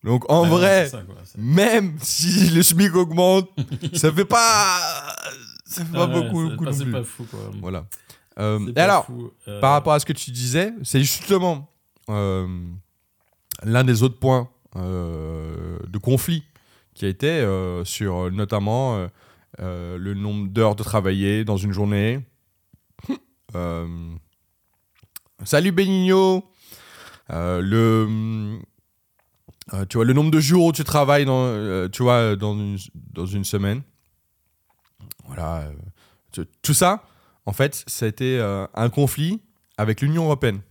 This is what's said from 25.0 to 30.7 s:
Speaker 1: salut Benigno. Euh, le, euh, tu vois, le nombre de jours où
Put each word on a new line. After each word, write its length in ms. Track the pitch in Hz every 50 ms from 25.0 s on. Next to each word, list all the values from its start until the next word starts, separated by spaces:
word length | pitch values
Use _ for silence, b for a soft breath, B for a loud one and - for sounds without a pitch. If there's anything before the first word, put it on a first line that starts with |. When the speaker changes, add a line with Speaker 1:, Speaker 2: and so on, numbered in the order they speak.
| _ _ _ - _ _ _ _ 104
Speaker 1:
salut 260 | - - 147 175 196
Benigno. 720 | 175 180 196 190 190 190 185 185 190 190 190 190 185 185 190 _ B B B B B B B B B B B B B B B -
Euh, 300 | - 82 87 87 90 87
le, 1000 | 90 98 104 113 113 113 113 110 110 107 110 110 110 110 113 110 107 104 110 - - _ _ _ _ _ _ _ _ _ _ _ _ _ _ _ _ - _ _ - - -
euh, 120 | 95 98
tu 100 | 95 -
vois, 80 | 120 113
le 60 | 120
nombre 180 | 127 143 151 160
de 100 | 156 156
jours 240 | 151 135 170 180 170
où 60 | 170